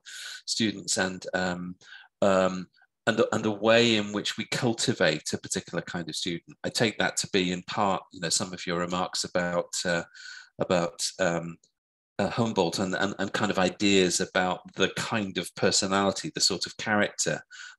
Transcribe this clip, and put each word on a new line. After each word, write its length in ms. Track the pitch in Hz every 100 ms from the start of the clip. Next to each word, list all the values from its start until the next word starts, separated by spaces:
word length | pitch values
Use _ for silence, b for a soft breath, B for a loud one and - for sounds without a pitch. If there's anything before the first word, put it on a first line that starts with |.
| - B B B -
students 520 | - 110 95 90 -
and, 260 | 92 92 - 92
um, 400 | 92 90 90 90 B B B -
um, 460 | 101 95 92 92 87 _ b _ -
and 100 | 110
the, 100 | 123 107
and 80 |
the 80 | 110
way 460 | 101 107 117 120 110
in 140 | 104
which 240 | 104 - -
we 80 | 104
cultivate 880 | - 123 113 - 110 85 78 -
a 40 | -
particular 440 | - 95 - 85
kind 260 | - 87 80
of 60 | -
student. 420 | 92 85 - -
I 60 | -
take 280 | - 117 -
that 200 | 92 -
to 120 | -
be 200 | 98 90
in 100 | 90
part, 380 | - - 101 92 -
you 80 | -
know, 80 | 82
some 220 | - 95
of 120 | 90 -
your 140 | 87
remarks 460 | 87 90 90 - 95
about, 480 | 90 87 87 - - 92
uh, 180 | 85 - B B B B -
about, 460 | - 90 85 - - -
um, 380 | 90 85 85 80 _ _ _ _ _ -
uh, 120 | 98
Humboldt 500 | - 117 95 85 -
and, 160 | 92 92
and, 180 | 98 -
and 140 | 98
kind 180 | - 104
of 80 | 92
ideas 600 | 92 - 101 98 92 -
about 400 | 92 95 92 87 - -
the 120 | 92 -
kind 420 | - 113 98 92
of 160 | 87 -
personality, 760 | 101 - 98 98 98 - 80
the 80 | -
sort 240 | - 90 -
of 120 | -
character 640 | - 104 101 - - 76 - B B